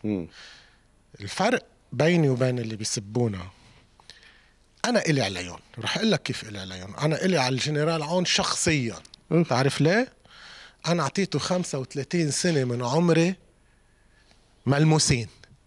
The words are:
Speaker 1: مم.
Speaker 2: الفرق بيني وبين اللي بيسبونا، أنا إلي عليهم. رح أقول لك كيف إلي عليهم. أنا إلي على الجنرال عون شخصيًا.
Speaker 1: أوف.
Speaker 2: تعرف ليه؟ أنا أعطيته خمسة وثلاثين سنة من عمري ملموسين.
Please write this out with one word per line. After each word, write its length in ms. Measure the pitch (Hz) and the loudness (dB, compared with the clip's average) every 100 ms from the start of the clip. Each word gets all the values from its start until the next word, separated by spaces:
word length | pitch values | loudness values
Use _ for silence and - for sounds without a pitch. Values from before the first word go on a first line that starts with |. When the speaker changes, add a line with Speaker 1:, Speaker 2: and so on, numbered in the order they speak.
Speaker 1:
مم. 240 | 104 98 82 - - - - _ _ _ _ - | -4 -4 -6 -14 -20 -20 -20 _ _ _ _ -16
Speaker 2:
الفرق 440 | 98 - 202 240 - _ _ | -8 -2 0 0 -4 _ _
بيني 360 | 123 156 175 147 | 0 4 4 4
وبين 300 | 123 127 123 | 2 0 0
اللي 160 | 110 110 | -4 -6
بيسبونا، 720 | 110 - 101 113 120 95 92 - - - _ _ - - - - _ _ _ _ 226 | -6 -6 -4 0 0 -2 -10 -18 -20 -20 _ _ -20 -20 -20 -20 _ _ _ _ 0
أنا 200 | 233 170 | 2 2
إلي 160 | 143 | 2
عليهم. 380 | 101 90 90 87 - - | 0 -4 -8 -12 -16 -10
رح 180 | 107 175 | -6 -2
أقول 140 | 220 | 0
لك 120 | 180 | 0
كيف 260 | - - 117 | -2 -8 -10
إلي 100 | 101 | -12
عليهم. 360 | 95 92 95 - | -12 -12 -12 -4
أنا 300 | 151 151 190 | -2 0 0
إلي 120 | 170 | 2
على 160 | 127 | 0
الجنرال 500 | 131 147 147 156 165 | 0 -2 -2 0 -2
عون 220 | 147 180 175 | -2 -2 0
شخصيًا. 720 | - 160 - 175 151 117 92 - - - | 0 -2 0 0 0 -2 -8 -16 -16 0
Speaker 1:
أوف. 180 | 160 165 | 2 2
Speaker 2:
تعرف 320 | 123 135 - | 2 2 2
ليه؟ 340 | 151 208 262 - - - - - - _ 151 | 2 2 0 -6 -20 -20 -20 -20 -20 _ -2
أنا 160 | 170 | 0
أعطيته 360 | 139 - 185 147 | 0 -2 -2 -2
خمسة 400 | - 180 170 139 | -2 -2 -2 -6
وثلاثين 520 | 127 143 127 175 156 | -6 -8 -4 0 0
سنة 320 | 131 180 156 | 0 2 2
من 200 | 127 120 | 0 -2
عمري 520 | 120 151 175 160 170 190 _ _ _ _ _ _ _ _ _ _ _ _ 120 | 0 2 4 4 4 0 _ _ _ _ _ _ _ _ _ _ _ _ 0
ملموسين. 640 | 143 160 156 - 127 107 - - - | 4 4 4 2 0 -2 -12 -20 -20